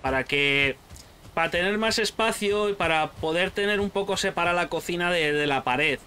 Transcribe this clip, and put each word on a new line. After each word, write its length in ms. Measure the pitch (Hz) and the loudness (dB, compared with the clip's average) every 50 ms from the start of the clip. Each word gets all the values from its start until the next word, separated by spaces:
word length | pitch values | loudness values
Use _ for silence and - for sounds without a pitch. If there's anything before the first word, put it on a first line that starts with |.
Para 240 | - 131 131 135 127 | -2 0 0 0 0
que, 500 | - - 143 143 143 139 139 139 139 127 - - - - - - - - - - - - | 0 0 2 2 4 4 4 2 2 0 -4 -10 -20 -20 -20 -20 -20 -20 -20 -20 -8 -2
para 200 | - 165 165 - | -2 -2 0 0
tener 260 | 175 175 190 208 220 | 0 0 0 0 0
más 220 | 220 226 220 240 | 0 0 0 0
espacio 680 | 220 202 - - 220 226 220 - 214 202 202 208 208 208 | -2 -2 -2 0 0 0 0 -2 -2 0 0 0 0 -2
y 40 | 196 | -2
para 400 | 202 180 165 160 156 156 151 - | 0 0 2 2 2 0 -2 -4
poder 400 | - - 160 160 170 180 185 - | -6 -4 -2 0 0 0 0 -2
tener 260 | - 202 202 208 202 | -2 -2 0 0 0
un 100 | 202 202 | -2 -2
poco 280 | - 202 196 196 196 | -2 -2 -2 -2 -2
separada 460 | 180 - 196 - - 170 175 175 175 175 | -2 -2 -2 0 0 0 2 2 0 0
la 60 | 156 | -2
cocina 440 | - 165 151 - 175 175 175 175 180 | -4 -6 -4 -4 -4 -2 0 0 0
de, 200 | 170 156 151 147 | 2 2 2 2
de 140 | 147 147 | 2 2
la 160 | 147 139 135 - | 2 0 0 0
pared. 380 | - 123 127 147 156 139 123 - | 0 0 2 2 2 0 -2 -6